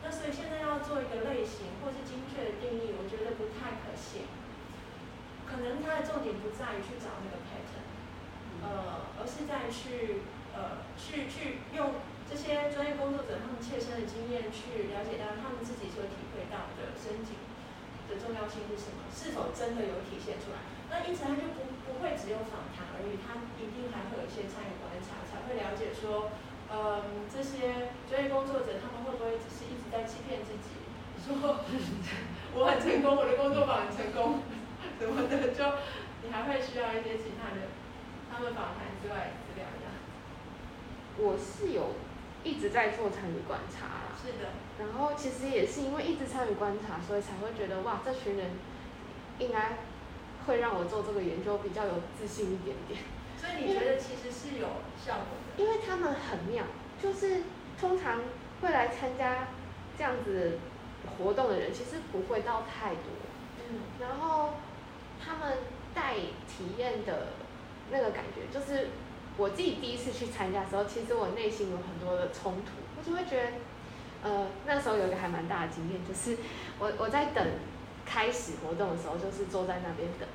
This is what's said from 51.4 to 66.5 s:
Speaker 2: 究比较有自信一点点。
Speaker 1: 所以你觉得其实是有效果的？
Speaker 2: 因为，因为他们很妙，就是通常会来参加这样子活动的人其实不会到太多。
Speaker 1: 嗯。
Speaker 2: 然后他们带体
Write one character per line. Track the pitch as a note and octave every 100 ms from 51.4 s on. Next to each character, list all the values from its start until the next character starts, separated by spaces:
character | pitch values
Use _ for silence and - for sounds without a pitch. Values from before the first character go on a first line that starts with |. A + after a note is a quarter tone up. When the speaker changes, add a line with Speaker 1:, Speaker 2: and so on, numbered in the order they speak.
Speaker 2:
究 | F#3+ G3+
比 | G3+
较 | F3+ G3+
有 | F3 E3+ -
自 | G#3+
信 | G3 G3
一 | F#3+
点 | F3 - -
点。 | G#3 - - - -
Speaker 1:
所 | F4
以 | E4
你 | C#4+
觉 | G4
得 | B4 C5+
其 | - B3
实 | B3
是 | - C#4+ C4+
有 | - - - -
效 | C4 G#3
果 | - B3+ - -
的？ |
Speaker 2:
因 | G#4
为， | A4
因 |
为 | -
他 | F#4
们 | E4
很 | C4+ - G#3+ F3
妙， | A#3 F#3 - - -
就 | G4
是 | G4 G4 F#4 E4+ - - -
通 | F#4 F#4
常 | - A#4 - - - -
会 | F4+
来 | D4+ A#3+
参 | - C4 C4
加 | B3+ B3+ B3+ - - - - -
这 |
样 | C#4+ B3
子 | G#3 F#3+ E3+ E3 - - - - - -
活 | F#3+
动 | G#3 B3+
的 | F#3
人 | -
其 | -
实 | B3 D#4 -
不 | F#3+
会 | F#3 A3+
到 | G3 A3+
太 | A3 - A3
多。 | E3 - - - - - -
Speaker 1:
嗯。 | - A3+ F#3+ -
Speaker 2:
然 | D4 C#4
后 | D#4+ D#4 D4+ D4+ - - - - - -
他 | D#4+ D#4
们 | D4 C4 A#3+ - -
带 | - C#4+ A3 E3+ -
体 | -